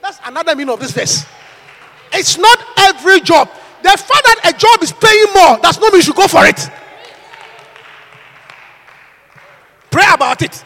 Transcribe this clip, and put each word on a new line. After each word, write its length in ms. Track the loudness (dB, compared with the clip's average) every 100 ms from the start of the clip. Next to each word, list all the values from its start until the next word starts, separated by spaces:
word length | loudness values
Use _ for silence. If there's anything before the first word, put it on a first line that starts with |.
That's 180 | -14 -16 -14
another 300 | -10 -6 -6
meaning 180 | -6
of 60 | -8
this 120 | -8
verse. 340 | -8 -6 -6 -8 -20 -20 -20 -20 -20 -20 _ -10
It's 260 | -6 -6 0
not 220 | 2 2 -2 -2
every 440 | 0 0 0 0
job. 280 | 2 0 0 -8 -20 -6
The 80 | 0
fact 340 | 0 0 0 2
that 280 | 0 -2
a 40 | 0
job 260 | 2 2
is 80 | 0
paying 420 | -2 0 2 2
more 240 | 4 4 4
does 220 | 0 0
not 140 | 2
mean 60 | 2
you 40 |
should 120 | 0 0
go 120 | 0
for 180 | 2 0
it. 240 | 0 -10 -16 -20 -20 -20 -20 -20 -20 -20 -20 -20 -20 -20 -20 -20 -20 -20 -20 _ -20 -20 _ _ _ _ _ _ _ _ _ _ _ _
Pray 140 | -2 0
about 280 | 0 -2 -4
it. 220 | -8 -12